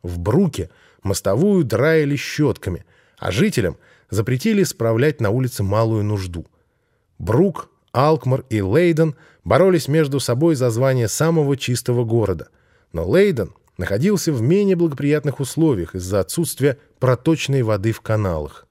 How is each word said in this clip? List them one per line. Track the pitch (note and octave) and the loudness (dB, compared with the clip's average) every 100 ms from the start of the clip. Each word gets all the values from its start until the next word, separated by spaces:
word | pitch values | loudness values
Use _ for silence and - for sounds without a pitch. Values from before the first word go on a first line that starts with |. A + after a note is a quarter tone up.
В | F2 F2 | -8 -4
Бруке | F2 C3 F#3+ - - _ _ _ | 0 2 2 0 -10 _ _ _
мостовую | G2 G2 G2 A2 G3 G3 | -4 -2 0 2 2 2
драили | C3 G#2+ C#3+ D#3+ C#3+ C#3 | 2 0 2 2 0 -2
щетками, | - - D3 - - F2 - _ _ _ | -6 -2 0 0 -6 -8 -10 _ _ _
а | F2+ | -4
жителям | F#2 G#3 D3 F#2 - _ _ _ | 0 0 2 -2 -4 _ _ _
запретили | G2+ G#2 B2 A3+ G#3 | -4 0 0 2 2
справлять | F3+ - A#2 A2+ D3 D3 | 0 0 0 2 2 2
на | G#2 | 0
улице | A#2+ B2+ - | 0 -2 -2
малую | G2 G#2 A2+ A2 | -2 2 2 0
нужду. | G#2 G#2 F#2 E2+ - _ _ _ _ _ _ _ | 0 -2 -6 -10 -14 _ _ _ _ _ _ _
Брук, | - A2 G3 D#3+ - _ _ | -2 2 2 0 -14 _ _
Алкмар | A#2 D3 D#3+ B2 B2+ - | 0 2 2 0 -2 -2
и | A2 | -2
Лейден | F#2+ B2+ F3 D#3+ D#3+ - - _ | 0 2 2 2 0 -2 -18 _
боролись | - A#2 F#3+ F3+ C3 | -4 2 2 2 0
между | D#3 D3+ C#3 | 0 0 -2
собой | - B2 E3+ D3 | -2 0 0 0
за | B2+ | -2
звание | A2+ C3+ C3 A2+ | 0 0 0 -2
самого | - D#3 E3 C#3+ C#3 | 0 0 0 0 -2
чистого | - A#2+ - B2 | -2 -4 -2 -2
города, | A#2 A#2 G2+ E2+ - _ _ _ _ | 0 0 0 -4 -8 _ _ _ _
но | E2 E2+ | -6 0
Лейден | E3 G3+ C#3 F#2 - _ - | 2 2 0 -4 -8 _ -10
находился | F2+ G2+ E3+ G3+ - | -4 0 0 0 -2
в | C#3 | -2
менее | A2+ F#3+ G3+ F3+ | 2 2 2 2
благоприятных | F3 C3+ D3 D3+ D3 B2 | 0 0 0 0 -2 -6
условиях | C3+ - D#3+ A2 E2 | -6 0 2 2 -2
из-за | F#2 F2+ G2+ | -6 -2 -2
отсутствия | F#2 - E3+ - C#3 C3+ _ _ | -2 -2 -4 0 -2 -2 _ _
проточной | B2+ B2 - D#3+ - C#3 | 0 0 0 0 0 0
воды | A2+ G#2+ A2 | 0 0 0
в | A2 | -4
каналах. | - A2 G2+ D#2+ D2 - _ | -2 0 0 -2 -6 -12 _